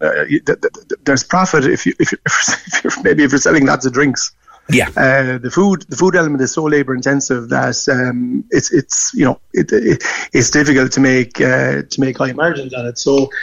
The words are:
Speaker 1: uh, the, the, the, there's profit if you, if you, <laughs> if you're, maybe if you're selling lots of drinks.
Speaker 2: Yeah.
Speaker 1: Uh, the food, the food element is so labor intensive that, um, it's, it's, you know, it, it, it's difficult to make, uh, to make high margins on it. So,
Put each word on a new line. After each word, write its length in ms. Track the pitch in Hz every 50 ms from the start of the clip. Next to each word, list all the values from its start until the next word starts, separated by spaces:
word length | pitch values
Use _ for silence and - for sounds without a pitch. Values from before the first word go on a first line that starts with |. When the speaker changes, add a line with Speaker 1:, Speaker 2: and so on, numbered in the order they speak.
Speaker 1:
uh, 240 | 78 78 - - 76 - - - -
the, 100 | - - -
the, 100 | - - - - - _
the, 80 | - - _
there's 180 | 147 139 127 -
profit 420 | - - 180 - - - 156 127
if 180 | - 120 123 -
you, 80 | - - -
if 140 | 156 - -
you, 60 | - _
<laughs> 40 |
if 580 | - - - - - - - - - - - -
you're, 180 | - - - -
maybe 220 | 160 151 151 147
if 80 | 131 131
you're 60 | 175
selling 280 | - - 165 156 135
lots 180 | 143 147 131 -
of 80 | 131 120
drinks. 400 | 127 147 143 123 - - - - _ _ _ - - _ -
Speaker 2:
Yeah. 200 | - 123 - - -
Speaker 1:
Uh, 420 | - 135 131 135 135 131 127 127 123
the 120 | 120 123
food, 340 | - 170 196 202 190 160 - -
the 80 | 143
food 180 | 123 170 185 170
element 260 | 180 165 156 147 135
is 120 | 131 120 -
so 100 | - 156
labor 320 | 151 151 147 139 131 131
intensive 540 | 127 123 135 139 143 135 - 131 123 117 117
that, 400 | 135 131 131 127 123 - - -
um, 560 | 135 127 127 127 123 123 123 123 127 139 - - -
it's, 200 | 139 - - -
it's, 380 | - 135 - - - - - -
you 120 | 240 156
know, 160 | 127 - - - _ -
it, 200 | - - - -
it, 320 | 214 233 220 160 - - - - - - - -
it's 160 | 139 123 -
difficult 440 | - 151 147 139 143 131 131 127 -
to 80 | 135
make, 400 | 135 131 131 127 123 - - -
uh, 420 | 131 131 127 131 131 127 139 139 139 -
to 100 | - -
make 180 | 135 131 123 -
high 120 | 135 131
margins 420 | 123 131 156 175 160 139 135 131 127
on 140 | 127 120
it. 100 | 120 120
So, 340 | - - 139 139 139 135 - - -